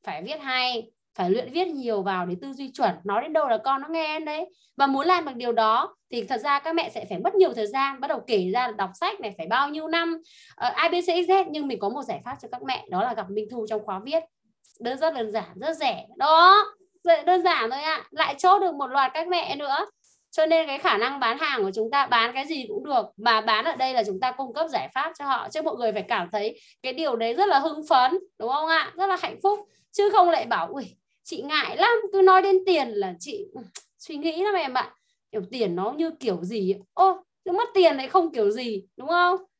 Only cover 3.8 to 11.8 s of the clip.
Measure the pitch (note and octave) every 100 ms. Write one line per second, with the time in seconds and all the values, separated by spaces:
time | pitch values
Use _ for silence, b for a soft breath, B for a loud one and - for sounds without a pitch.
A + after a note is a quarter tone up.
3.8 | D4+ E4 D#4 D#4 D4+ D#4 F4+ b b -
4.8 | C4+ C4+ D#4+ F4+ D#4 A#3+ A#3+ A3+ A3 A3+
5.8 | F#4 _ _ A#3+ G3 A#3+ C#4+ C#4+ D#4 E4
6.8 | - - - F3 D#4+ G#4+ F4 A#3 G#3 C4+
7.8 | C#4 C4+ C#4 C4 - G#3+ F3+ A#3 B3 G#3+
8.8 | F#3 - F#4 G4+ A3 F#3+ F3+ A#3+ C#4+ D4+
9.8 | D#4+ E4+ E4+ E4 B B B - B3 -
10.8 | E4+ F4 F4 E4+ F4 F#4+ E4+ D4+ C#4 G#3